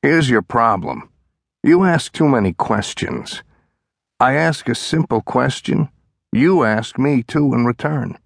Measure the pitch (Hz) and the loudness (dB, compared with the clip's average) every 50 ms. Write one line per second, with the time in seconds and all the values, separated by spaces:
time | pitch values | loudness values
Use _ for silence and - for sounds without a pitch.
0 | - 143 151 165 156 131 127 110 95 _ - 120 117 113 107 92 80 73 65 57 | 2 2 2 2 2 2 2 0 0 _ 0 2 2 2 2 0 -4 -8 -10 -10
1 | - _ _ _ _ _ _ _ _ _ _ _ - 131 165 180 190 185 170 151 | -12 _ _ _ _ _ _ _ _ _ _ _ 2 4 4 6 4 4 2 0
2 | - - _ - 160 151 135 120 104 95 87 _ - - 113 104 101 - - - | -2 -6 _ 0 2 2 4 2 2 0 -2 _ -2 -2 -2 -2 -2 -4 -8 -8
3 | - - 69 - - - - - - _ _ _ _ _ _ _ _ _ _ _ | -6 -6 -6 -8 -10 -12 -14 -16 -16 _ _ _ _ _ _ _ _ _ _ _
4 | _ _ _ _ 120 127 135 147 160 165 151 - - - 120 - - - - 160 | _ _ _ _ 0 2 2 2 0 0 -2 -2 -4 -6 -6 -4 -4 -4 -2 -2
5 | 160 - 117 113 - - - 127 127 135 139 - - - - - 151 - _ _ | 0 0 -2 -4 -4 -2 -2 0 0 0 -2 -4 -4 -4 -2 -2 -2 -4 _ _
6 | _ _ _ _ _ _ - 110 135 170 190 175 131 110 107 107 117 - - - | _ _ _ _ _ _ 0 2 2 4 4 2 2 2 0 -2 -4 -6 -4 -2
7 | 131 143 147 131 120 - - 151 147 139 123 120 120 120 120 _ - 151 156 143 | -2 0 0 0 -2 -2 -2 0 0 0 0 0 0 0 -2 _ -4 -4 -4 -4
8 | 120 90 - - _ | -6 -6 -10 -14 _